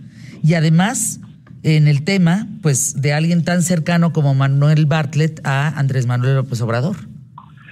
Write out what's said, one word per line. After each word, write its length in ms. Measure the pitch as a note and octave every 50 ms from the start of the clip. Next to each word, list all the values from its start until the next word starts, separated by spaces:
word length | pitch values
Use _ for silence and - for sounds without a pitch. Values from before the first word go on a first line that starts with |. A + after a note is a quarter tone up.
| - - - - - - - - -
y 120 | D#3 E3+
además 680 | E3 D3+ E3 D#3+ E3+ F#3 A3 C4 - - - - - - - - - - - - -
en 260 | - D3+ D#3 D#3 D3+ D3+
el 160 | C#3+ C3+ D3+
tema, 440 | G3 G3 G3 F3 E3 F3 G#3 A3+ - - - -
pues, 360 | D#3 C3+ B2 - - - C#3
de 140 | C3 D3 C#3+
alguien 320 | D3+ D#3+ E3+ F3 F3 D3
tan 160 | F3 F3 F3+
cercano 500 | D#3+ - F3+ D#3+ D3+ - F3 E3+ E3+ E3 -
como 200 | D#3+ C#3+ C#3+ C3+
Manuel 540 | C3+ C3+ C3+ C3+ C#3 C#3+ D3+ D#3 D3+ D#3+ C#3+
Bartlett 580 | D#3+ D#3+ D3+ B2+ - C#3+ D#3 D#3+ D#3+ - -
a 220 | C#3+ C3+ C#3 C#3+ D#3+ D3+ D3+
Andrés 280 | C#3+ C3 B2 C3 A#2+ B2
Manuel 280 | B2 A#2+ B2 C3 C3+ C3+
López 220 | B2+ - B2+ A2
Obrador. 340 | B2 A2 A2+ A#2+ C3 F#3 G3+ - - - - - - - - - - - - - - -